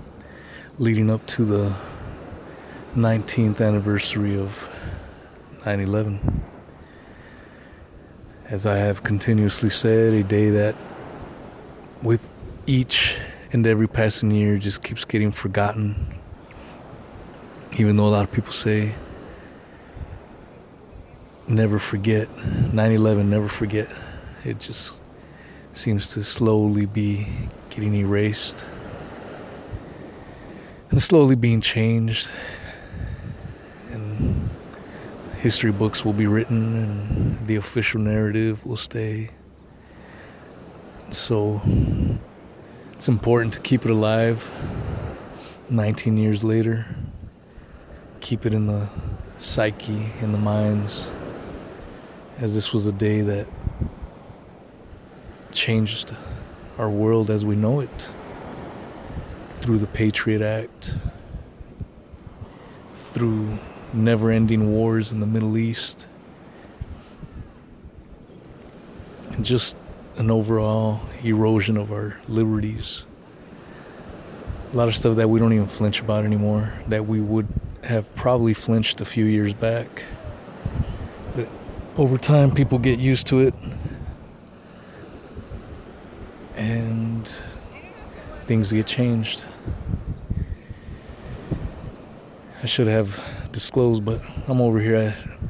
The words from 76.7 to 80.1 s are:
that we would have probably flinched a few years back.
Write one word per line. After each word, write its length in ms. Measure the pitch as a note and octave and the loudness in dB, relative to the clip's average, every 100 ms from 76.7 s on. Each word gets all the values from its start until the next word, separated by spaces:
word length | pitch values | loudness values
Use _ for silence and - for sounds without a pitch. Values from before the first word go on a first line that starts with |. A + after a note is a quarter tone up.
| - - | -4 -2
that 200 | A2 G#2+ | -2 2
we 120 | A2 | 0
would 280 | G#2 A2 G#2 - - - | 2 2 2 -4 -6 -12
have 300 | - A2+ G#2 - | 0 0 0 -2
probably 380 | B2 B2 A#2 | 2 4 4
flinched 480 | G#2+ - A2+ G#2+ - | 2 2 2 2 -2
a 40 | G#2 | -4
few 200 | A#2 G#2+ | 2 4
years 300 | G#2+ G2+ G#2 | 4 2 0
back. 480 | A2+ A#2 A2 - - | 0 0 -4 -12 -12